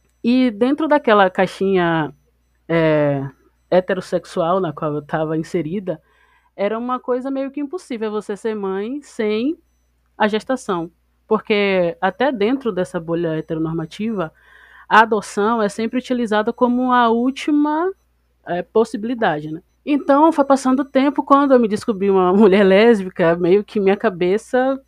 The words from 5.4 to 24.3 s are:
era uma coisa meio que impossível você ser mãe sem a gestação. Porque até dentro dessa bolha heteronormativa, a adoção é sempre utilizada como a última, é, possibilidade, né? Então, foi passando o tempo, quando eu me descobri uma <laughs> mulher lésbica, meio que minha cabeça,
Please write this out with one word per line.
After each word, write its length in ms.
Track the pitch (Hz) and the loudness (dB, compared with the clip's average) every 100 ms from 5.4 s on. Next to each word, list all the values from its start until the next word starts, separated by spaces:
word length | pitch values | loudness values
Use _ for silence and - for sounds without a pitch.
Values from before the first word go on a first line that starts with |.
| 160 175 151 196 185 156 _ _ _ _ _ - | -4 -6 -4 -8 -8 -10 _ _ _ _ _ -6
era 220 | 202 220 | -4 -4
uma 200 | 247 254 | -6 -6
coisa 320 | - 254 262 | -4 -6 -4
meio 200 | 269 269 | -6 -6
que 100 | 277 | -8
impossível 500 | 285 359 - 233 220 | -8 -10 -10 -8 -6
você 260 | 214 202 202 | -6 -8 -8
ser 180 | 226 | -6
mãe 480 | 214 196 190 214 285 | -6 -4 -4 -6 -10
sem 560 | - - 214 214 254 349 _ _ _ _ _ - | -12 -6 -2 -2 -2 -6 _ _ _ _ _ -4
a 80 | 214 | -2
gestação. 640 | 214 - 262 - 175 170 _ _ _ - | -2 -4 -6 -4 -6 -6 _ _ _ -4
Porque 680 | 214 - 208 202 190 175 - | -4 0 0 2 0 0 -2
até 300 | 190 190 262 | -4 0 -2
dentro 420 | 247 208 269 233 | 0 -2 -2 -4
dessa 280 | 180 180 180 | -4 -4 -6
bolha 380 | 165 170 170 156 | -4 -4 -2 -4
heteronormativa, 960 | 156 160 160 165 160 - 220 208 160 _ _ _ - - - | -6 -6 -4 -6 -8 -8 -6 -4 -8 _ _ _ -20 -18 2
a 120 | 202 | 4
adoção 600 | 226 214 - - 208 233 | 4 0 -4 -2 0 0
é 60 | 202 | -2
sempre 300 | 214 220 247 | -2 -4 -4
utilizada 540 | - 247 233 214 214 | -4 -4 0 0 0
como 400 | - 240 240 254 | 0 0 0 2
a 160 | 247 233 | 2 2
última, 840 | 233 254 269 - 294 294 302 359 392 _ _ _ _ - | 2 -2 -4 0 0 2 0 -4 -6 _ _ _ _ -8
é, 160 | 175 | -8
possibilidade, 880 | 180 220 226 214 220 247 208 151 156 | -2 0 0 -4 -6 -2 -2 -2 -6
né? 120 | 156 _ _ | -12 _ _
Então, 460 | - 294 - 277 320 | -4 -2 2 4 4
foi 120 | 311 | 4
passando 360 | 277 269 262 262 | 2 2 2 0
o 40 | |
tempo, 380 | 277 262 277 277 | 0 0 0 0
quando 300 | - 277 285 | 2 2 4
eu 80 | 254 | 4
me 80 | 226 | 2
descobri 420 | 202 - 196 196 | -2 -4 -2 2
uma 220 | 190 180 | 2 4
<laughs> 20 | |
mulher 300 | 196 214 196 | 6 6 6
lésbica, 720 | 196 190 233 220 185 - 165 170 | 6 6 6 4 0 0 0 2
meio 280 | 175 202 | 2 2
que 160 | 202 214 | 0 -2
minha 160 | 190 202 | 0 0
cabeça, 840 | 226 175 180 | -2 -2 -2